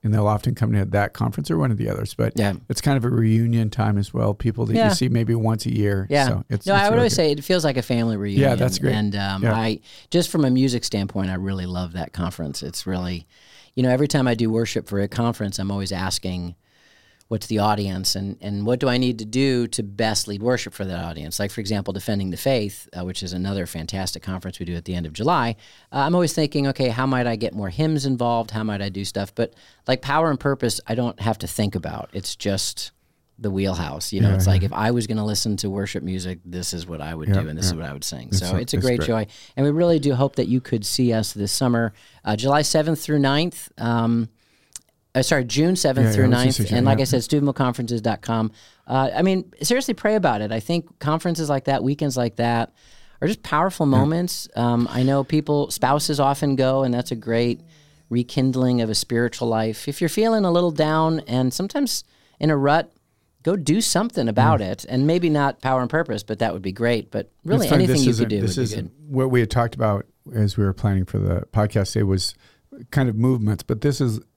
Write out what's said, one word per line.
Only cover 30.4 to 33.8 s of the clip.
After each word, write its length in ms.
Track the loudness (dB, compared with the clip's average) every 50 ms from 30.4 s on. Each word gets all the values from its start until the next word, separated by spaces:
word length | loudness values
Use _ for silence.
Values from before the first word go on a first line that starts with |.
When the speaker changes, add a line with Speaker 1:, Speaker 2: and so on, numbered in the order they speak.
Speaker 2:
Purpose, 400 | 0 -2 0 0 0 -2 -2 -4 -4 -4
I 80 | -2
don't 240 | -2 0 -2 -2 -2
have 180 | -2 -2 -2 -2
to 80 | -4
think 300 | -8 -2 -2 -2 -2 -2
about. 340 | -4 -6 -6 -8 -8 -12 -10
It's 220 | -10 -10 -8 -8 -10
just 560 | _ -4 -2 -2 -2 -2 -4 -6 -8 -12 -12 _ _ _ _ _ _ _ _ _ -8
the 120 | -6 -4
wheelhouse. 600 | -2 0 0 0 -2 -2